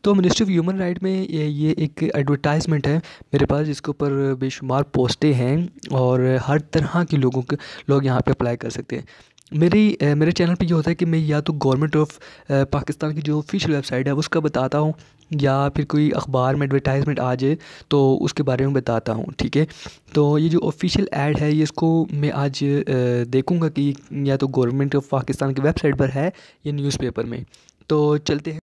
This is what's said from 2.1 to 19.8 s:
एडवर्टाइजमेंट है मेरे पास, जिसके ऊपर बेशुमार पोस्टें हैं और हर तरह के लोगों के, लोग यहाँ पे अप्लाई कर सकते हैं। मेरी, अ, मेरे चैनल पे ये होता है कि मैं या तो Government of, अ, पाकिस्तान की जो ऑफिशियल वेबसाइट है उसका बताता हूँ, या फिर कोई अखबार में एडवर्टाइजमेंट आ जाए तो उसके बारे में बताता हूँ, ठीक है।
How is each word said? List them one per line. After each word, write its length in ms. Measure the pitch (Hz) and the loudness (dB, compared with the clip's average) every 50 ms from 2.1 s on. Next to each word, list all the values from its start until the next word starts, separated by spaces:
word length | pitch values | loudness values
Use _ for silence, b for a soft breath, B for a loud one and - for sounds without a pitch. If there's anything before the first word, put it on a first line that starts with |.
| - | 0
एडवर्टाइजमेंट 720 | 147 143 139 143 139 - 147 147 160 - - 156 143 - | 0 0 0 0 0 2 0 0 0 0 0 -2 0 0
है 100 | 139 147 165 B B B B B _ - | 0 0 0 B B B B B _ 0
मेरे 120 | 139 - | 0 2
पास, 200 | - 143 143 156 | 2 2 0 0
जिसके 240 | 151 143 - - 151 | -2 -4 -4 -6 -8
ऊपर 460 | 139 _ 147 143 139 139 139 135 135 | -4 _ -2 0 0 0 0 -2 -2
बेशुमार 480 | 127 135 131 - - 135 131 127 139 143 | -2 -4 -6 -4 -6 -4 -2 0 0 0
पोस्टें 500 | - - 135 127 123 - _ - 156 139 | 0 0 0 0 0 0 _ 2 2 2
हैं 360 | 123 123 123 143 165 175 - - - - - | 2 2 2 0 0 -2 -4 -8 -16 -8 -2
और 460 | - 131 127 127 127 127 127 127 131 127 | 0 2 2 4 4 2 2 2 2 0
हर 180 | 120 131 143 151 | 0 0 0 0
तरह 440 | 151 - - 160 147 135 - 170 175 | 0 0 -2 -2 -2 0 0 -2 0
के 140 | - 156 | 0 0
लोगों 240 | 143 131 123 127 131 | 2 2 2 0 0
के, 140 | 123 - 143 139 B B B B B - | -4 -4 -6 -6 B B B B B 0
लोग 160 | 139 139 139 | 0 2 2
यहाँ 160 | 135 123 123 | 2 0 0
पे 100 | 120 - | 0 0
अप्लाई 240 | 131 - 120 120 120 | 0 0 0 -2 -2
कर 140 | 120 - 117 | -4 -6 -8
सकते 260 | - 123 - - - | -8 -8 -10 -8 -10
हैं। 100 | - - B B B B B B B B _ - | -10 -10 B B B B B B B B _ 0
मेरी, 400 | 151 165 175 180 214 214 208 - | 2 2 4 4 4 4 4 2
अ, 220 | - 143 147 143 | 2 0 2 2
मेरे 160 | 147 156 165 | 4 2 2
चैनल 240 | 170 - 175 170 175 | 2 2 0 0 2
पे 100 | - 190 | 0 0
ये 80 | 165 175 | 0 2
होता 180 | 160 151 170 | 0 0 0
है 40 | 170 | -2
कि 100 | - 175 | 0 0
मैं 140 | 165 165 160 | 0 2 0
या 220 | 156 151 151 147 | 2 0 0 0
तो 120 | 151 - 156 | 0 -2 -4
Government 420 | 143 - 135 131 135 156 156 - | 0 0 2 2 2 0 2 2
of, 160 | 151 151 151 | 2 0 0
अ, 60 | - - B B B B B - | -4 -20 B B B B B -2
पाकिस्तान 640 | 139 135 135 139 - 143 139 - 139 _ 156 151 151 | 0 0 0 0 -2 -4 -4 -4 -6 _ -4 -4 -4
की 80 | 160 | -4
जो 160 | 151 147 151 | -4 -2 -2
ऑफिशियल 360 | 151 147 - - 196 - 170 151 | -2 -2 -4 -4 -4 0 0 -2
वेबसाइट 340 | 139 135 - - 127 131 | -2 -2 -2 -4 -2 0
है 60 | 139 139 | 0 0
उसका 260 | 147 151 - - 165 | -2 -2 -2 -2 -2
बताता 380 | 151 147 - 127 131 131 - | -2 0 0 0 -2 0 0
हूँ, 160 | 147 151 156 156 b b b b b b _ 160 | 0 0 0 -2 b b b b b b _ -4
या 360 | 147 143 135 135 139 139 143 | 0 2 2 2 2 0 0
फिर 160 | 139 - 143 | 0 -2 -4
कोई 260 | - - 147 151 151 | 0 2 2 2 2
अखबार 440 | - - - 139 131 127 127 131 139 | 2 -2 -2 -2 0 0 2 2 0
में 120 | 143 143 | 0 0
एडवर्टाइजमेंट 520 | 135 139 139 139 143 135 139 139 147 143 131 | 0 0 0 0 0 0 0 0 0 -2 -2
आ 160 | 127 127 127 | 0 -2 -2
जाए 220 | 127 131 139 156 160 B B B B B _ | 0 0 0 0 -2 B B B B B _
तो 280 | 143 143 135 135 131 - | 2 4 6 4 4 2
उसके 220 | - - - - 143 | 0 -2 -2 -2 -2
बारे 220 | 131 127 123 135 | -2 0 0 0
में 80 | 139 139 | 0 0
बताता 400 | 131 123 - 117 113 - - 110 | 0 0 0 -2 -2 -2 -2 -4
हूँ, 120 | 113 - - - - | -4 -4 -8 -6 -6
ठीक 180 | - 120 - | -6 -2 0
है। 100 | 147 156 156 B B | 0 0 0 B B